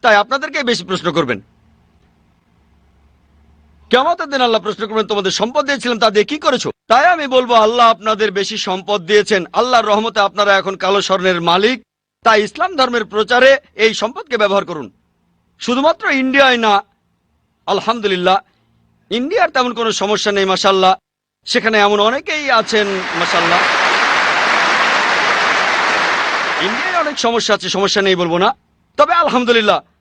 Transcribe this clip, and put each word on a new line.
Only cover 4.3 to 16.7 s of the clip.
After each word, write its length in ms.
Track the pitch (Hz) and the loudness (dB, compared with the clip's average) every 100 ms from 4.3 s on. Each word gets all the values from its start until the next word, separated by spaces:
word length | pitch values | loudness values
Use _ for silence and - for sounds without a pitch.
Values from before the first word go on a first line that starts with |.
দিন 100 | 277 | 0
আল্লাহ 200 | 247 220 | 2 0
প্রশ্ন 260 | 196 202 214 | -2 -6 -4
করবেন, 200 | 220 214 | -4 -2
"তোমাদের 240 | 202 190 | -2 -2
সম্পদ 360 | - 220 294 285 | -2 -2 -2 -2
দিয়েছিলাম, 320 | 277 240 226 | -2 -2 0
তা 120 | 220 | 2
দিয়ে 140 | 208 | 2
কি 140 | 208 302 | 0 0
করেছো?" 320 | 320 254 - - - | 0 0 -4 -6 2
তাই 200 | 233 330 | 4 4
আমি 200 | 339 285 | 2 2
বলবো, 280 | 254 247 | 0 4
আল্লাহ 360 | 233 214 240 233 | 4 4 4 4
আপনাদের 400 | 226 214 214 214 | 4 -2 0 -2
বেশি 260 | 190 190 214 | -2 -4 -6
সম্পদ 460 | - 185 190 208 | -6 -6 -2 -4
দিয়েছেন, 420 | 165 208 202 202 170 | 2 2 2 0 0
আল্লাহর 320 | 175 247 247 | -2 2 2
রহমতে 360 | 214 208 226 214 | 2 0 0 0
আপনারা 360 | 196 196 202 196 | 0 2 2 2
এখন 200 | 185 190 | 0 -4
কালো 260 | 190 196 | 0 0
স্বর্ণের 380 | 185 190 185 175 | 0 0 0 0
মালিক, 420 | 170 175 220 254 _ _ _ _ | 2 2 2 -2 _ _ _ _
তাই 180 | 226 220 | 2 2
ইসলাম 340 | 208 - 370 330 | 0 -4 -4 -2
ধর্মের 280 | 262 240 | -2 -2
প্রচারে 540 | 190 208 220 247 262 269 _ | -4 -4 0 4 4 4 _
এই 200 | - 226 | -2 0
সম্পদকে 440 | 208 220 285 466 240 | 0 -6 -6 -6 -2
ব্যবহার 260 | 208 196 | 0 0
করুন। 280 | 170 160 107 _ _ _ _ _ _ - | -2 -10 -12 _ _ _ _ _ _ -10
শুধুমাত্র 480 | - 247 302 330 403 | -4 0 0 0 -2
ইন্ডিয়ায় 500 | 277 262 277 262 240 | -2 0 0 2 2
না, 280 | 220 | 2